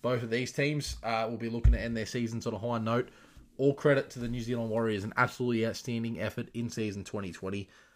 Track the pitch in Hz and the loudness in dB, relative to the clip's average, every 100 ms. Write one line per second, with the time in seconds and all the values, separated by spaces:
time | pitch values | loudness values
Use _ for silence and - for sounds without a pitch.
0 | 120 127 117 117 123 - 143 151 - - | -2 0 0 -2 -2 0 0 0 -4 -6
1 | 113 113 113 117 117 117 113 113 113 113 | -2 0 0 -2 -4 4 6 6 2 -2
2 | 107 127 113 113 117 107 117 117 110 120 | -2 -2 -2 -2 -4 -4 -2 0 2 0
3 | 127 - - - - - 139 139 151 135 | 0 -8 -20 -20 -12 2 2 4 6 4
4 | - 127 120 120 113 120 113 110 113 104 | 2 -6 -4 -4 -2 -2 0 2 2 0
5 | 107 - 123 - 123 117 113 98 - 117 | 0 2 2 2 0 2 0 -2 -4 -4
6 | 117 113 107 - 113 117 117 117 107 98 | -2 -4 -4 -4 -8 -6 -6 -2 -4 -4
7 | 95 107 98 82 95 101 98 - - | -8 -6 -6 -8 -6 -6 -8 -14 -20